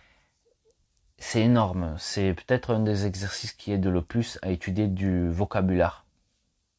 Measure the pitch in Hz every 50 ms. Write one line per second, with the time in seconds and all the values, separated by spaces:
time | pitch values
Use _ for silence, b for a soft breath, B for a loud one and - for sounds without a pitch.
0 | b b b b b b b b _ _ _ _ _ _ _ _ _ _ _ _
1 | _ _ _ _ - - - 113 110 120 123 117 107 92 87 90 87 80 78 -
2 | - - - 104 98 95 87 - - - 127 123 - 123 113 110 110 107 104 98
3 | 101 101 95 95 98 98 - - - 107 - - - 104 101 98 92 95 90 87
4 | 82 - - 117 113 - - - - 95 92 82 - 98 92 104 107 101 95 92
5 | 98 95 92 87 87 87 82 90 101 - - 104 95 92 90 87 82 82 - -
6 | _ _ _ _ _ _ _ _ _ _ _ _ _ _ _